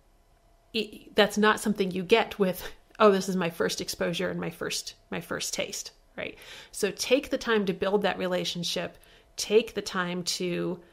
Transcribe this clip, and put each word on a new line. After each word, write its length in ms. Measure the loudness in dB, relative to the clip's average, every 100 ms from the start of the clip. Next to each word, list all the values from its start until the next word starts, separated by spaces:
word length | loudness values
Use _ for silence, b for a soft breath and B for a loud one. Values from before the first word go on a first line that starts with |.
| _ _ _ _ _ _ _
it, 420 | -4 -4 -10 0 4
that's 220 | 4 6
not 240 | 4 4
something 300 | 0 0 -2
you 120 | -2
get 340 | 4 4 4 0
with, 320 | 0 0 -10 -14 _ 4
"Oh, 120 | 6
this 180 | 6 2
is 80 | 0
my 120 | -2
first 300 | 0 -2 -2
exposure 500 | -6 -4 -2 -2 -2
and 120 | -4
my 80 | -6
first, 460 | -6 -6 -6 -8 -14 _
my 120 | -10
first 320 | -6 -6 -4
taste," 380 | -4 -6 -8 -12 -18 _ -10
right? 200 | -10 -12 B B B
So 180 | -4 -4
take 380 | -2 2 2 2
the 80 | -2
time 280 | 2 2 2
to 60 |
build 280 | 0 0 2
that 160 | 2 0
relationship. 800 | -2 -2 -2 -4 -4 -4 -6 -10 b b b -8
Take 360 | 4 4 4
the 80 | -2
time 420 | -6 -4 -4 -4
to, 560 | -4 -4 -2 -2 -4 -6 B